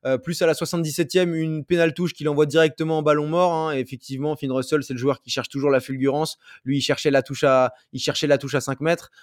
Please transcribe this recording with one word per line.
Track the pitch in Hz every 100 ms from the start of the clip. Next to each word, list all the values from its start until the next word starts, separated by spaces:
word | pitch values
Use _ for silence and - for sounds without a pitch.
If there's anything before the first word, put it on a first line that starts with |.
| 131
Euh, | 131
plus | 165 170
à | 165
la |
soixante-dix-septième, | 151 165 170 156 143 165 185 180
une | 160 160 156 139
pénale | 175 165 165
touche | 175
qu'il | - 151
envoie | 147 151
directement | 156 160 - 160 156
en |
ballon | 151 151 151
mort, | 170 180
hein. | 160 160
Et | 139
effectivement, | 127 131 - 135 147 151
Finn | 139
Russell, | 131 127 151
c'est | 139
le | 123
joueur | 131 127
qui | -
cherche | - 117
toujours | 139 143
la | 131
fulgurance. | - 135 135 143 156 - - -
Lui, | 127 139
il |
cherchait | - 135 151
la | 139
touche | 131 139
à, | 143 131 127 - _
il | 131
cherchait | 147 - 151
la | 139
touche | 139
à | 135
cinq | 139 131
mètres. | 156 170 - _